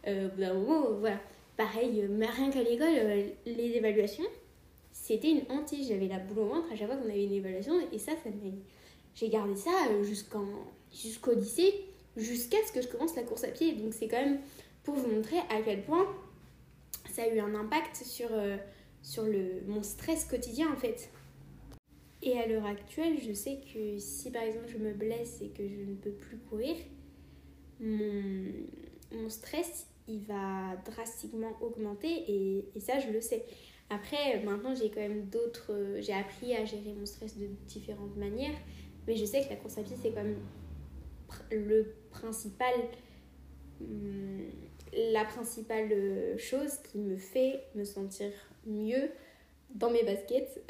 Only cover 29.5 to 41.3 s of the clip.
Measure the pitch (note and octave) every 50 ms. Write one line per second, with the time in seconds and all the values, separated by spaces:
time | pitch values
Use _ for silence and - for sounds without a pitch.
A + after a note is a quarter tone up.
29.5 | - D4+ F4 E4+ - - - - - - - - A3 G#3 G3+ G#3+ G3+ G3+ F#3+ F#3+
30.5 | F#3+ F#3+ F#3+ F#3 F#3 F#3 - A3 A3 A#3 A3+ A3+ - - - - A3+ A3 A3 A3+
31.5 | A3 - - A#3 A#3 A3 G#3+ G#3 G#3 G3+ - D#4+ E4+ D#4+ E4 - G3+ G3 G3 F#3+
32.5 | G3 G3 G3 - - G#3+ - - B3+ C#4 C4 A3+ G#3+ A3 A3+ - A#3+ A3+ - -
33.5 | - - - - - - - - G#3 G3+ G3 - D4 D4 C#4+ C#4 A#3+ G3 G3+ G3+
34.5 | G3+ G#3 A3+ C4 C4 B3 A3 G#3 G#3 G#3+ G#3 G#3 G#3 G#3+ G3+ G3 G3 A#3 A#3 A#3
35.5 | A#3 - - - G#3 G3+ G3+ G3 G3+ G#3+ G#3 - G3 G3 G3+ G3 - - A#3+ B3
36.5 | B3 A3 G#3+ G#3+ A3 G#3 G#3 G#3 G3+ G3+ G3+ G3+ - - A3+ G#3+ - G3+ G3+ G3+
37.5 | G3+ - - - - G#3 - - G#3 G3+ G3+ G3+ G3+ G#3 G3+ G3+ G#3 A#3+ C#4 D4
38.5 | D4+ D4 - - - - - - - - - G#3+ A3+ G#3+ G#3 G3+ - C#4 C4+ -
39.5 | G#3 - - G#3+ - G#3+ G3+ - B3 - - A3 G#3+ G#3+ G3+ G#3+ G#3 - - -
40.5 | - - - - - - - - - - - - - - - -